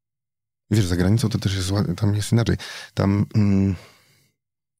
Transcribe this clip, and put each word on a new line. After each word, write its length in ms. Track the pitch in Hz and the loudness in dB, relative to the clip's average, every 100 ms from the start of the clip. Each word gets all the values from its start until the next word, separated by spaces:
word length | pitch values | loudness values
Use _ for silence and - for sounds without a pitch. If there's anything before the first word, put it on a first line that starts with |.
| _ _ _ _ _ _ - | _ _ _ _ _ _ -2
Wiesz, 140 | 110 | 0
za 100 | 90 | 2
granicą 340 | 87 90 113 110 | 2 2 2 0
to 100 | 101 | -2
też 160 | 98 | -2
jest, 140 | 98 92 | -4 -4
ła-, 240 | 101 87 | -2 -2
tam 200 | 85 104 | -2 -2
jest 160 | 104 - | -2 0
inaczej. 260 | 117 113 - - - - | 0 0 -2 -6 -16 -10
Tam, 320 | - 98 101 104 | -2 0 2 0
mm, 400 | 110 101 98 98 90 - _ _ _ _ _ _ _ _ | 2 2 2 0 -2 -10 _ _ _ _ _ _ _ _